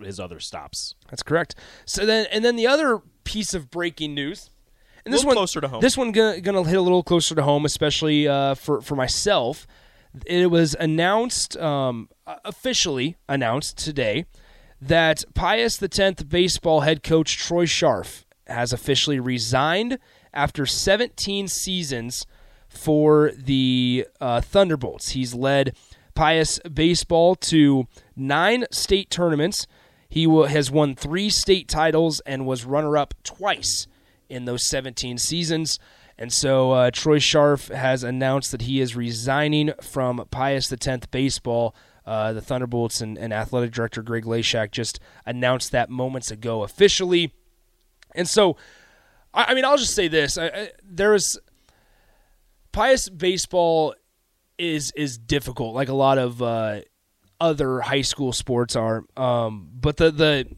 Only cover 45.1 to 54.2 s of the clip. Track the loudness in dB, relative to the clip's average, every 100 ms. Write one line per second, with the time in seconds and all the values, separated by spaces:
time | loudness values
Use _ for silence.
45.1 | -16 -10 -2 0 0 -2 -2 -2 -4 -6
46.1 | -6 -10 -8 -6 -4 -6 4 4 4 2
47.1 | 2 0 -6 _ _ _ _ _ _ _
48.1 | -6 0 4 4 2 -10 -20 _ _ _
49.1 | _ _ -2 0 2 2 2 2 0 0
50.1 | 2 0 -2 -6 -6 -12 -16 -16 0 4
51.1 | 4 2 -6 _ _ _ _ _ _ _
52.1 | _ _ _ _ _ _ 0 2 2 0
53.1 | -2 -2 -2 -2 2 2 2 0 -4 _
54.1 | _